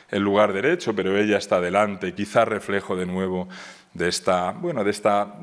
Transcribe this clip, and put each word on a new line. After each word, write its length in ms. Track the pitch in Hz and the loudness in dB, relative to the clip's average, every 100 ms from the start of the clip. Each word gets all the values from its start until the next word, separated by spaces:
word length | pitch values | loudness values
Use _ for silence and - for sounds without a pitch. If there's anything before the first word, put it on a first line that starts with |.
| - | -6
el 120 | 101 | 0
lugar 300 | 101 101 104 | 2 4 4
derecho, 420 | 98 135 175 - | 2 0 0 -2
pero 220 | 101 95 101 | -2 0 2
ella 220 | 107 101 | 2 0
está 240 | - 92 | 2 0
delante, 520 | 87 98 107 95 92 | 2 2 2 0 -6
quizá 300 | 90 98 113 | -4 0 2
reflejo 540 | 110 104 - 98 - 92 | 2 0 -2 -4 -2 -4
de 80 | 90 | -2
nuevo 420 | 92 95 92 90 - - - _ | -2 -2 -2 -6 -12 -18 -20 _
de 140 | 87 85 | -2 -2
esta, 440 | - 98 90 90 | 0 0 2 0
bueno, 320 | 104 175 127 | -4 -4 -2
de 80 | 101 | -2
esta 440 | 101 107 101 104 - | 0 2 2 0 -8